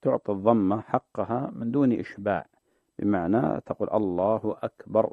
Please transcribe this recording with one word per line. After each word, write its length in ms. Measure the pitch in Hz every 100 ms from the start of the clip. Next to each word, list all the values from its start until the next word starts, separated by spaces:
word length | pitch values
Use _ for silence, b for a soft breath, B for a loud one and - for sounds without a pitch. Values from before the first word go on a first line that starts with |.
تعطي 300 | 147 127 -
الضمة 480 | 104 98 117 98 101
حقها 680 | - 127 _ - 95 117 139
من 160 | - 117
دون 220 | 127 139
إشباع، 540 | 117 - - 101 95 - _ _ _ _ _
بمعنى 640 | 101 101 85 104 147 -
تقول: 280 | - - 104
الله 640 | 104 104 87 95 110 107 -
أكبر، 500 | 113 _ - 107 110